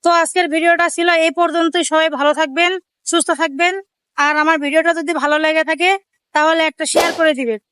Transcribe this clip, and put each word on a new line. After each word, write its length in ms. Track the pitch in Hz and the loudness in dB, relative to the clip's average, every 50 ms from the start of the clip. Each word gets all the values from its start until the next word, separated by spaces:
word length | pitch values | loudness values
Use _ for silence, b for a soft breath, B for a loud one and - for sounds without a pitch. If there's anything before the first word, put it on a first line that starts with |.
তো 80 | - 339 | 2 2
আজকের 380 | 339 339 330 320 - 370 349 311 | 2 2 0 0 0 -2 -2 0
ভিডিওটা 400 | 294 330 320 339 339 330 339 330 | -2 0 2 2 2 2 0 -2
ছিল 200 | - - 339 349 | 0 -2 0 2
এই 200 | 339 330 320 330 | 2 2 2 0
পর্যন্তই। 540 | 294 339 339 339 320 339 330 330 - 359 311 | 0 0 -2 0 0 0 -2 0 0 -2 -2
সবাই 260 | - 302 311 320 320 | 0 0 0 0 0
ভালো 220 | 294 254 285 294 | -2 0 0 0
থাকবেন, 460 | 294 302 320 294 262 330 349 349 370 370 _ _ _ _ _ | 2 0 -2 -2 0 -2 0 0 -2 -4 _ _ _ _ _
সুস্থ 260 | - 330 339 - - | -2 -2 -2 0 -2
থাকবেন। 500 | 330 277 330 320 277 269 349 359 370 392 392 _ _ _ _ _ _ | -2 -2 -2 -4 -2 -2 -2 -2 -2 -4 -10 _ _ _ _ _ _
আর 200 | - 285 294 302 | -2 0 0 0
আমার 220 | 302 302 311 330 311 | 0 2 2 0 0
ভিডিওটা 360 | 285 285 285 320 320 339 339 | 0 0 0 2 2 2 0
যদি 180 | 330 311 - 339 | 0 -2 -4 -4
ভালো 240 | 294 262 294 302 302 | -2 0 0 0 0
লেগে 260 | 311 311 311 320 311 | 0 0 0 0 -2
থাকে 340 | 285 320 285 349 370 392 392 _ _ _ _ _ _ | -2 -2 0 0 0 0 -2 _ _ _ _ _ _
তাহলে 320 | _ 302 302 320 330 330 320 | _ 0 2 2 2 2 0
একটা 220 | 311 - _ 311 | -2 -2 _ -6
শেয়ার 260 | 294 - 330 339 339 | -2 0 0 0 0
করে 220 | - - 330 311 302 | 0 0 0 0 2
দিবেন। 240 | 247 262 233 220 208 _ _ | 0 -2 -4 -4 -6 _ _